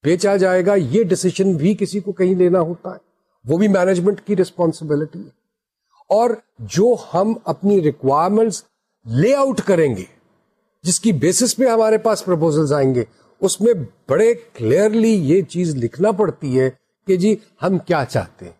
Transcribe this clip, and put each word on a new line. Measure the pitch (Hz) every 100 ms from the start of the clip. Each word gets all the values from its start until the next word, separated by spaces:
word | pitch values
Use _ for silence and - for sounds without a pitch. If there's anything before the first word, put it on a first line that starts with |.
بیچا | 139 175 202 196
جائے | 190 185 180
گا، |
یہ | 202 139 175
ڈیسیژن | 202 180 185 170 190
بھی | 170 165
کسی | 208 202 202
کو | 196
کہیں | 190 185
لینا | 185 180 180
ہوتا | 165 170 180
ہے، | 185 _ _ _ _
وہ | 113 165
بھی | 208
مینجمنٹ | 190 185 185 180 202
کی | - 202
رسپانسبلٹی | 180 - 170 160 160 147 151 175
ہے۔ | 214 _ _ _ _ _ _ _ _
اور | 202 240 220 _ _
جو | 110 156 226 240 -
ہم | 165 208 226
اپنی | - 156 196 202
ریکوائرمنٹس | 151 - 131 143 175 208 226 - _ _ _ _
لے | 113 117 202
آؤٹ | 277 269 208
کریں | - 180 151 104
گے، | 90 _ _ _ _ _ _ _
جس | 165 -
کی | 226
بیسس | 160 147 180 247 -
پہ | 254
ہمارے | 226 220 220
پاس | 220 214
پروپوزلز | - 170 160 151 151
آئیں | 147 135
گے، | 123 110 _ _ _
اس | 190 -
میں | 220 208 123 _ -
بڑے | 143 220
کلیئرلی | 233 - - 110 147 214 220 226
یہ | 214 139 180
چیز | 160 170 175 139
لکھنا | 117 - 190
پڑتی | 190 196 - 147 127
ہے | 131 - _ _ -
کہ | 185
جی | 202 214 _ _
ہم | 180 190
کیا | - 165 127
چاہتے | 123 92 _
ہیں | 87